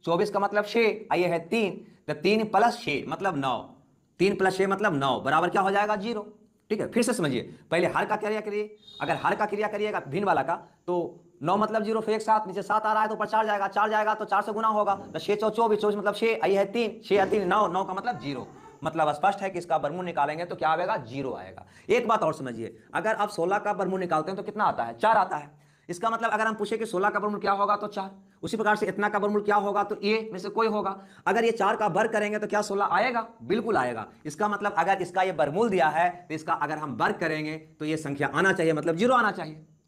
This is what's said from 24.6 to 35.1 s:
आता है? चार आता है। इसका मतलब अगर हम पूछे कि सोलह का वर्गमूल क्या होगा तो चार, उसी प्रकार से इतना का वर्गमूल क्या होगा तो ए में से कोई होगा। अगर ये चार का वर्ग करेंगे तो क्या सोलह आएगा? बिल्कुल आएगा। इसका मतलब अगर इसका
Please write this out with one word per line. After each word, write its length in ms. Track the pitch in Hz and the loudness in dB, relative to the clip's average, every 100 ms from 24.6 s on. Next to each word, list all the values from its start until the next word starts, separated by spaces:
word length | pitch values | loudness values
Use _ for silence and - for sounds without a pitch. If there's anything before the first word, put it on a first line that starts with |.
| 190 | 0
आता 180 | - | 0
है? 140 | 117 117 | -4 0
चार 200 | 214 220 | 4 4
आता 200 | 185 160 | 2 -2
है। 240 | 147 - _ _ - | -8 -20 _ _ -12
इसका 200 | 175 226 | -4 -2
मतलब 220 | 226 226 | 0 0
अगर 160 | 214 220 | 0 0
हम 80 | 214 | 0
पूछे 220 | 208 226 | -2 -2
कि 80 | 220 | -2
सोलह 240 | 175 202 | 0 0
का 100 | 202 | 0
वर्गमूल 200 | 208 208 | -2 -2
क्या 120 | - | -2
होगा 220 | 196 202 202 | 0 2 0
तो 120 | 208 | -2
चार, 240 | 202 190 - _ _ | -8 -10 -12 _ _
उसी 140 | 170 220 | -6 -2
प्रकार 180 | 208 208 | 2 2
से 100 | 202 | 0
इतना 220 | 185 208 | 0 0
का 100 | 208 | 0
वर्गमूल 220 | 208 208 | 0 0
क्या 140 | 202 208 | 2 2
होगा 260 | 202 202 | 2 0
तो 120 | 202 214 | -2 -2
ए 320 | 202 220 220 | 0 0 -2
में 60 | 185 | -8
से 100 | 202 | -6
कोई 180 | 214 226 | 0 0
होगा। 280 | 214 196 202 - - - | 0 -2 -6 -14 -6 0
अगर 180 | 196 226 | 2 2
ये 60 | |
चार 220 | 226 196 220 | 2 2 2
का 120 | 208 | 0
वर्ग 220 | 170 220 | 2 2
करेंगे 280 | 214 208 214 | 0 0 -2
तो 80 | 208 | -2
क्या 140 | 208 | -2
सोलह 260 | 208 196 202 | 0 0 2
आएगा? 340 | 175 240 233 - - | 2 2 0 -6 -12
बिल्कुल 340 | 117 208 226 185 | -2 -2 0 0
आएगा। 280 | 127 113 101 - 151 | 0 -4 -10 -12 -12
इसका 220 | 143 208 | -2 -2
मतलब 280 | 202 202 202 | 0 -2 0
अगर 260 | 175 196 | 2 2
इसका 200 | 180 | 0